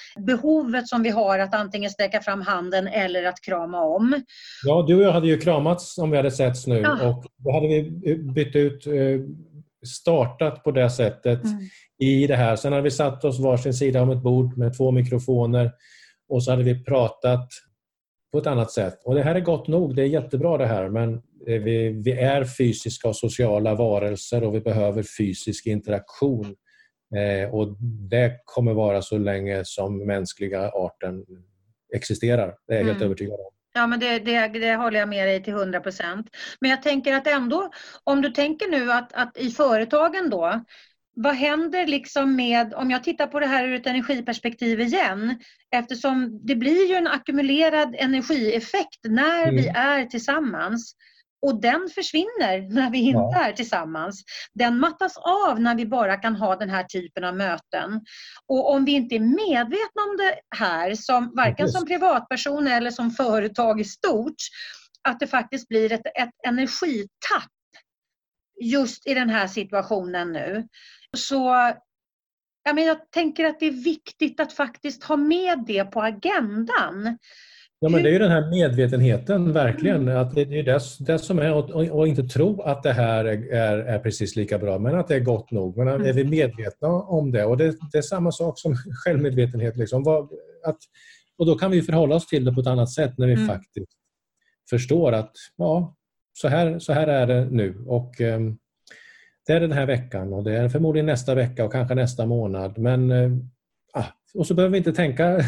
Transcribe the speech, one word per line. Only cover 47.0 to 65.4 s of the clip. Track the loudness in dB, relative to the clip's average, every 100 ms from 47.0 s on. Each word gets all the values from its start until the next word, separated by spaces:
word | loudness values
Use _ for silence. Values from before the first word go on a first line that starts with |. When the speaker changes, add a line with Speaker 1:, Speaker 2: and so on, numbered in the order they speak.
| 0
Speaker 1:
ackumulerad | -2 -2 0 2 4 4 2 0 -2
energieffekt | 0 0 0 0 0 -2 -2 -4 -4 -8 0
när | 2 4 2 2
vi | 2 2
Speaker 2:
Mm. | 2
Speaker 1:
är | 2 2 -2
tillsammans. | -4 -2 0 -2 -2 -4 -4 -8 _ _ _ _ _
Och | -2 2
den | 2 2 -2
försvinner | -6 -2 -2 -2 -2 -2 -2 -2
när | -2 0
vi | 2
inte | 2 2
Speaker 2:
Ja. | 2 2
Speaker 1:
är | 0
tillsammans. | -2 -4 -4 -4 -6 -8 -10 -16 -18 -16
Den | -2 0 2
mattas | 0 0 -4 -2 0 2 2
av | 2
när | 0
vi | 0 -2
bara | 0 0 0
kan | -2 -2
ha | -2 -2
den | -2
här | -4
typen | -4 -8 -8 -8
av | -6 -4
möten. | -4 -4 -6 -6 -6 -8 -10 -20 -20 -20 -2
Och | 0 2
om | 2
vi | 2
inte | 2 0
är | 0
medvetna | 2 2 2 0 0 -2 -4 -4 -4
om | 0
det | -2 -2 _ -4
här, | -2 -2 -4
som, | -4 0 0 0 0
varken | 0 0
Speaker 2:
Precis. | -2 -2
Speaker 1:
som | -2
privatperson | 0 2 2 -2 -6 -4 -2 0
eller | 0 -2
som | -2 -4
företag | 0 0 0 0 0 0 0
i |
stort, | -4 -4 0 0 -2 -8 -12 -12 -18 -20 _ _ -6
att | -4
det | -2
faktiskt | -2